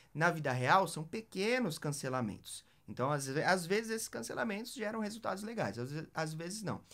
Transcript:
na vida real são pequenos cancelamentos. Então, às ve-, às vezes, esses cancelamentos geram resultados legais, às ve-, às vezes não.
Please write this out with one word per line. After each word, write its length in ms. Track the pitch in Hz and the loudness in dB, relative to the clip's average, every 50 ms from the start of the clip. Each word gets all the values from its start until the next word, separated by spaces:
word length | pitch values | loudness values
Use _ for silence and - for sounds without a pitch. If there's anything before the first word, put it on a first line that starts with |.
| - - | -18 -8
na 200 | - 147 160 175 | 0 4 4 4
vida 200 | 165 160 147 143 | 4 4 2 2
real 360 | 123 123 123 135 170 190 196 | 2 4 6 6 6 6 6
são 160 | - - - 160 | 4 0 -6 -6
pequenos 720 | - - 220 220 - - 185 190 220 247 262 240 175 151 | -4 -6 -6 -6 -4 -2 0 2 2 2 2 2 0 -2
cancelamentos. 880 | - - 151 143 - - 131 131 127 120 104 90 - - - - - - _ _ _ - | -2 -2 -4 -2 -2 -2 0 0 0 0 0 -2 -6 -10 -12 -14 -14 -14 _ _ _ -14
Então, 220 | - 101 120 123 139 | -10 -2 0 2 2
às 160 | 151 143 135 | 2 0 0
ve-, 180 | 135 135 156 - | 0 0 2 4
às 220 | 165 185 190 170 | 4 4 4 4
vezes, 240 | 160 196 220 233 220 | 2 0 0 2 0
esses 180 | 220 220 - - | -4 -4 -4 -6
cancelamentos 640 | - 226 233 - - 262 247 226 196 202 247 247 - | -6 -6 -6 -4 -2 -2 0 0 -2 -4 -6 -8 -6
geram 260 | 277 208 208 220 226 | -4 -4 -4 -2 -2
resultados 440 | 214 208 214 226 - - 190 190 208 | -2 -4 -4 -4 -4 -4 -4 -2 -4
legais, 360 | 214 233 214 147 104 95 113 | -6 -2 -2 -2 -2 0 -4
às 120 | 123 135 | -4 -4
ve-, 180 | 143 156 151 - - | -4 -6 -8 -6 -4
às 200 | 156 160 156 156 | -2 -2 -2 -2
vezes 280 | 156 165 180 202 220 | -6 -6 -6 -6 -6
não. 200 | 208 156 107 90 - - | -4 -4 -4 -6 -8 -14